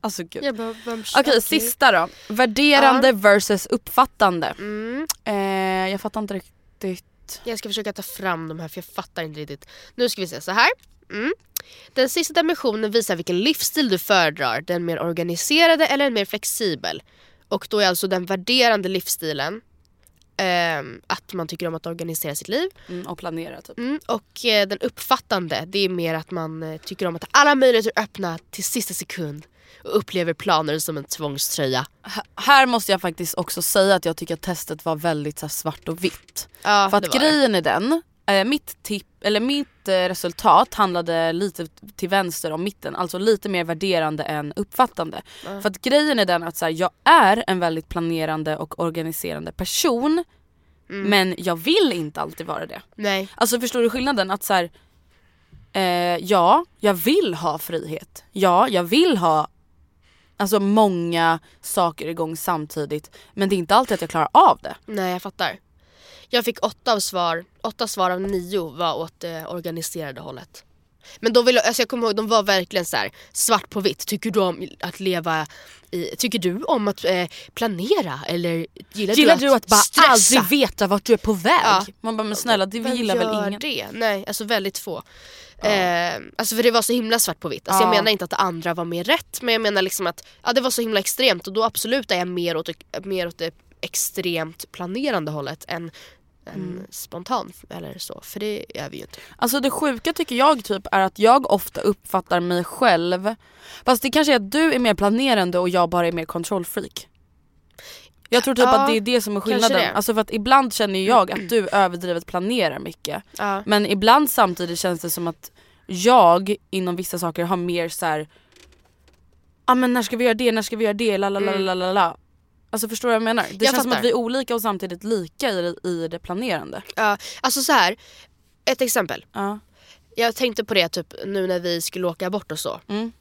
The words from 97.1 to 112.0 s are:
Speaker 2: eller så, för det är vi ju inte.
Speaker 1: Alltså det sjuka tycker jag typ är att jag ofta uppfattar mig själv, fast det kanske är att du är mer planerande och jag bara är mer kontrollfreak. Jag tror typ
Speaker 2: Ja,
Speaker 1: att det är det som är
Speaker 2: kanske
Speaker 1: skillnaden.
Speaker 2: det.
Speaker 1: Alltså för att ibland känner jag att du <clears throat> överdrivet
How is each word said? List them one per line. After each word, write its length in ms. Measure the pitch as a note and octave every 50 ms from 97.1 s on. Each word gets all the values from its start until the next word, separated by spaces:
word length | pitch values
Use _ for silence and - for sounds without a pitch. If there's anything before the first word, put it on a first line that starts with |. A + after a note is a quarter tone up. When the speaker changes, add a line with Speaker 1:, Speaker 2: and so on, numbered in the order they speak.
| - E3+ F3+ - B3+ A#3+ - - F3+ - - _
Speaker 2:
eller 280 | - F3 E3+ D#3 - F#3
så, 220 | - - - - -
för 160 | - - G#3+
det 380 | G#3 G#3+ G#3 - - - - -
är 120 | C#3+ -
vi 60 | -
ju 60 | D2 -
inte. 160 | - - - - - -
Speaker 1:
Alltså 240 | - - A#3 A#3 C#4+
det 100 | B3+ C4+
sjuka 420 | - - D#4 D4 C4 A3+ - D#4+ E4
tycker 220 | - E4+ - B3
jag 280 | A#3+ C4 D4 D#4 B3 G#3
typ 220 | - G#3+ G3 - - -
är 80 | G3
att 180 | F#3+ F#3+ _ -
jag 320 | G#3 A3+ B3 C#4 C4 -
ofta 300 | - G3 - - _ -
uppfattar 600 | - G3 G3+ _ _ - - F#3+ F3+ _ - F3
mig 240 | F3 F3 F3+ F3 F3+
själv, 720 | - - - C4 A#3+ F#3 E3 E3+ F3 F3+ F3+ F#3 G#3 A3+ - _ _ _ _ - - - - -
fast 180 | - B3+ A#3 -
det 80 | C#4
kanske 220 | A#3+ D4+ D#4 C#4+ C#4+
är 40 |
att 160 | B3 G3+ G3 G3+
du 200 | D4 D#4+ D#4+ C#4+
är 40 | B3+
mer 160 | B3 A#3 G3+
planerande 640 | D#3+ G3+ G3+ G#3 A#3 C4+ C#4 A#3+ G#3+ F#3 F3+ F3 F3+
och 100 | F3+ F3+
jag 200 | F3+ F#3 F3 E3+
bara 180 | F3 F3 F3 E3+
är 40 | E3+
mer 120 | E3+ D#3+
kontrollfreak. 840 | - - - E3+ - A3 F#3+ F3 - - - G3 - - - - _ _ _ _ _ _ _ _ _ _ _ _ _ _ - - - - - - - _ _ _ -
Jag 140 | A#3 B3 B3
tror 100 | C4+ C4
typ 100 | A3+ B3+
Speaker 2:
Ja, 140 | B3+ B3+ C4+ C#4
Speaker 1:
att 60 | C#4
det 60 | B3+
är 40 | A3
det 200 | G3+ A3+ B3 A#3+
som 160 | A3 G#3+ G#3
är 40 | G3+
Speaker 2:
kanske 120 | F#3+ G#3+ B3+
Speaker 1:
skillnaden. 240 | B3 A3+ A3+ C4+ C4+
Speaker 2:
det. 120 | A3 C3 -
Speaker 1:
Alltså 220 | - G#3 - A3+
för 60 | G#3+
att 100 | G#3+ - -
ibland 400 | A3 G#3 A#3+ C4+ C#4 C4+ B3 G3+
känner 340 | - A3+ G3+ F#3+ F#3+ F#3+
jag 240 | G3 A#3+ A#3+ F#3+ F#3 -
att 160 | - G3+ E3+
du 200 | G#3 A3+ G3+ F#3
<clears throat> 40 | -
överdrivet 540 | G3+ G3 F#3 F3 F3